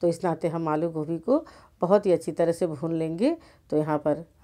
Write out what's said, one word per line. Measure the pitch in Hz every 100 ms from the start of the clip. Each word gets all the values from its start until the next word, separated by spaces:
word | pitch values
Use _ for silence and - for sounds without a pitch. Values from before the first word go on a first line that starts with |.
तो | 175
इस | 165
नाते | 185 160 170
हम | 165 160
आलू | 156 170
गोभी | 160 151 165
को | - 277 208 - - -
बहुत | 175 202 202
ही |
अच्छी | 165 170
तरह | 156 170
से | 165 175
भून | 139 165
लेंगे। | 165 160 165 262 330 - _ -
तो | 151
यहाँ | 156 151
पर | 151 147 170 _